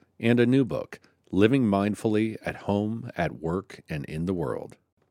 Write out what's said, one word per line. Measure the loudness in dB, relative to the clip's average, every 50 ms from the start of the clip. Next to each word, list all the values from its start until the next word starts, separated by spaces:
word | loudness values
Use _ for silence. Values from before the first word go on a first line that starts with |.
| _ _ _ -2
and | 2 4 4 6
a | 4
new | 4 4 2 2
book, | 0 -2 -6 -8 -8 -14 -20 _ _ _ _ _ _
Living | 2 4 4 6 6 4 2
Mindfully | 4 2 2 2 0 -2 -2 0 0 0 0 0 -2 -4 -6 -8
at | -8 -8 -6
Home, | -2 -2 0 0 0 -2 -4 -6 -10 -8 -6 -4
at | -4 -4 -4 -6
Work, | -6 -4 -4 -4 -6 -8 -14 -18 -12 -10
and | -8 -8 -8
in | -8 -6 -4 -4 -2
the | -2
World. | -2 -2 -4 -4 -6 -8 -12 -16 _ _ _ _ _ _ _